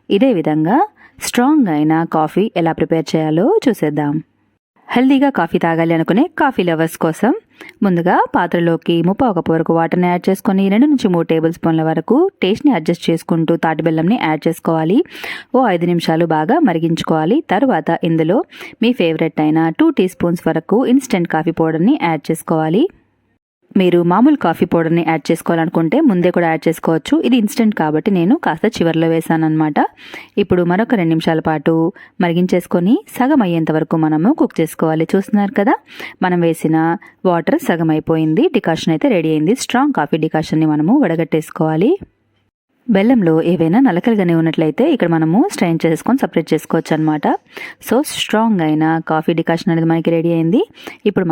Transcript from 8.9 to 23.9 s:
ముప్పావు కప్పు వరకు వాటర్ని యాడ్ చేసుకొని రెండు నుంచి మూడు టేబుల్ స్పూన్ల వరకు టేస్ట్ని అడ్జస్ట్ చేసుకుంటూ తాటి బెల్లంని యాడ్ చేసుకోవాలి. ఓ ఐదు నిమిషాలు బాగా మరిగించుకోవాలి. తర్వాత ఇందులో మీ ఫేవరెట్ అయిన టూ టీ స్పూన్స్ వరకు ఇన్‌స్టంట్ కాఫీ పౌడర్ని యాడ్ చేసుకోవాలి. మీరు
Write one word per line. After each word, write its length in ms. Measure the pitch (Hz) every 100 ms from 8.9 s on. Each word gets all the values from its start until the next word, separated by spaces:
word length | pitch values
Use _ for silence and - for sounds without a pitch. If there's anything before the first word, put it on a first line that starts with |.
| 170 165
ముప్పావు 260 | 202 262 175
కప్పు 160 | 156
వరకు 180 | 160 160 165
వాటర్ని 300 | 165 180 180
యాడ్ 140 | 180 180
చేసుకొని 360 | 190 - 190 196
రెండు 140 | 202 302
నుంచి 160 | 277 196
మూడు 120 | 175 165
టేబుల్ 200 | 160 160 165
స్పూన్ల 260 | 165 160 160
వరకు 280 | 160 - 254 381 -
టేస్ట్ని 300 | 185 220 302 202
అడ్జస్ట్ 260 | 156 170 -
చేసుకుంటూ 440 | 165 - 165 160 165
తాటి 200 | 165 156 165
బెల్లంని 320 | 160 165 254 160
యాడ్ 160 | 156 170
చేసుకోవాలి. 500 | 160 - 160 160 226 359 - - - - 247
ఓ 60 | 247
ఐదు 140 | 175 175
నిమిషాలు 340 | 175 - 160 170 156
బాగా 200 | 156 302 277
మరిగించుకోవాలి. 720 | 165 165 160 - 160 156 277 -
తర్వాత 440 | 185 262 175 156 170 175
ఇందులో 280 | 165 160 226 381 - - -
మీ 80 | 220 240
ఫేవరెట్ 420 | 170 160 160 - 151
అయిన 220 | 160 165 165
టూ 80 | 330 285
టీ 80 | 185
స్పూన్స్ 300 | - 175 170 -
వరకు 280 | 160 - 208 247
ఇన్‌స్టంట్ 360 | 254 - 190 170
కాఫీ 200 | 160 160 165
పౌడర్ని 360 | 160 160 190 302 170
యాడ్ 160 | 156 -
చేసుకోవాలి. 540 | 160 - 160 156 180 359 - _ _ _ _ _ _ _ -
మీరు 180 | 180